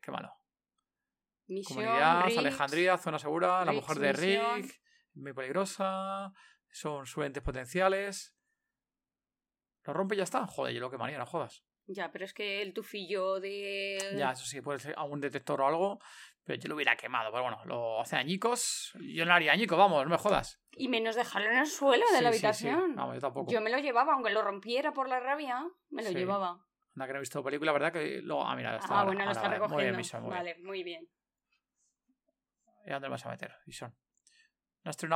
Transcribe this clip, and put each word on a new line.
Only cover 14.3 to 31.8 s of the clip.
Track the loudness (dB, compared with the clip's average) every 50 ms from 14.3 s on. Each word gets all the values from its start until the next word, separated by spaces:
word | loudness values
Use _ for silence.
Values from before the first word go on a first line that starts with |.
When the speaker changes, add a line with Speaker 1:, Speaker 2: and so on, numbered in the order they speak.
Speaker 1:
eso | -2 -4 -8
sí, | -10 -10 -8
puede | -6 -6 -6 -6
ser | -6 -8 -8 -6
algún | -6 -6 -6 -4
detector | -4 -4 -4 -4 -4 -2 0 2
o | 2 2
algo, | 4 4 2 0 0 -4 -12 -20 -20 -20 -20 -20 _ _ _
pero | -6 -6 -6
yo | -4 -6
lo | -4
hubiera | 0 2 2 2 2
quemado. | 0 -4 -2 -2 -2 -2
Pero | -2 -2 -2
bueno, | -2 -4 -6 -6
lo | -6 -4 -4 -2 -2 -2 -2
hace | -2 0 0 -2
añicos. | 0 0 -2 0 0 0 0 0 -2 -4 -4 -6 -8 -12 -14 -14
Yo | -14 -10 -4 -2 4
no | 6 6
haría | 6 8 6 4
añicos, | 4 4 2 6 8
vamos, | 8 8 8 4 4
no | 4
me | 2 2
jodas. | 4 4 4 4 2 -2 -10 _ _ _
Speaker 2:
Y | -10 -6 -4 0
menos | 0 0 0 0 0
dejarlo | 0 -2 -2 0 -2 2 4
en | 4 4
el | 4 2
suelo | 0 2 4 6 8 8 8 8
de | 6 8
Speaker 1:
Sí, | 6
Speaker 2:
la | 6 4
Speaker 1:
sí, | 4
sí. | 4
Speaker 2:
habitación. | 2 2 2 0 0 2 2 2 2 0
Speaker 1:
Vamos, | 0 -2 -4 -4
yo | -2
tampoco. | -4 -2 -2 -2 -2 0
Speaker 2:
Yo | 0 0
me | 2 2
lo | 0 0
llevaba, | 0 2 4 4 6 6 4
aunque | 2 2 2
lo | 2 2
rompiera | 2 2 -2 -4 -4 -2 -2 0 0 0
por | 0 -2 -2 0
la | -2 -2
rabia, | 0 0 0 0 0 -4 -4 -4 -4 -8 -10 _ _ _
me | -10 -6 -4
lo | -2
Speaker 1:
Sí. | -2
Speaker 2:
llevaba. | -2 0 0 0 0 0 -2 -4 -6 _ _ _ _ _ _ _
Speaker 1:
Anda | -10 -8 -6
que | -6
no | -6
he |
visto | -6 -6 -6 -4
película, | -4 -2 -2 0 2 4
¿verdad? | 4 4 4 2 0
Que | 0 -4 -4 -4 -6
lo, | -6 -4 -2 -2 0
ah, | 0 -2
mira, | -2 -2 -4 -4
está | -4 -2 0
Speaker 2:
Ah, | 2 2
Speaker 1:
ahora, | 4
Speaker 2:
bueno, | 4 2 0
lo | 0 -2
Speaker 1:
ahora, |
Speaker 2:
está | -2 0 0 0
Speaker 1:
vale. | 0 0
Muy | 0 0 0 2 2
bien, | 2 0
Speaker 2:
recogiendo. | -2
Speaker 1:
Misa, | -4 -6 -8 -8
muy | -6 -6
bien. | -6 -4
Speaker 2:
Vale, | -6 -6 -8 -10 -10
muy | -10 -8 -8 -6
bien. | -8 -10 -12 -14 -18 _ _ _ _ _ _ _ _ _ _ _ _ _ _